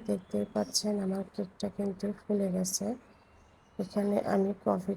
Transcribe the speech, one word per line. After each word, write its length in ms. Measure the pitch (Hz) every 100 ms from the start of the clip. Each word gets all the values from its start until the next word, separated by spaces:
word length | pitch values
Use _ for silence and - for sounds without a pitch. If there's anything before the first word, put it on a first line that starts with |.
| 220
দেখতেই 400 | 202 - 208 208
পাচ্ছেন 460 | 214 208 - 208 208 190
আমার 180 | 196 190
কেকটা 360 | - 185 - 202 -
কিন্তু 300 | 202 190 202 202
ফুলে 280 | - 208 196
গেছে। 320 | 185 185 - 202 254 - - - - - - - -
এখানে 360 | 185 208 202 202 -
আমি 220 | 196 196 202
কফি 320 | 214 190 185